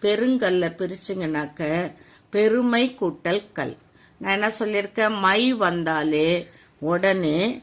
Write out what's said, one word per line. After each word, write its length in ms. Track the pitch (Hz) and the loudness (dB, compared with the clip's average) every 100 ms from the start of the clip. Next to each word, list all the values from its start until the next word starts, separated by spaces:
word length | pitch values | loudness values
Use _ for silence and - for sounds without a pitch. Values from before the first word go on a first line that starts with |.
பெருங்கல்ல 640 | 208 208 254 254 202 180 170 165 | 0 2 2 2 2 2 0 -2
பிரிச்சிங்கனாக்க 840 | 180 190 - 185 160 151 147 - 151 165 175 - - - _ | -8 -8 -8 -6 -4 -4 -6 -6 -4 -2 -4 -8 -20 -20 _
பெருமை 540 | 202 214 233 240 233 254 254 | 2 4 4 2 2 0 -2
கூட்டல் 440 | 180 156 170 202 - | -4 -4 -2 -4 -4
கல். 240 | - 131 113 _ _ - - | -8 -8 -8 _ _ -20 -10
நான் 140 | 196 | -4
என்ன 160 | 196 214 220 | 0 0 -2
சொல்லியிருக்கேன், 640 | 214 208 196 - 214 214 | -2 -2 -2 0 0 2
மை 200 | 190 208 247 | 2 4 2
வந்தாலே 760 | 240 185 175 165 156 151 151 160 175 170 - - - | 2 0 0 -2 0 0 2 2 0 -4 -18 -20 -8
உடனே 600 | 151 175 196 190 160 156 214 254 | -2 0 2 2 0 0 0 -4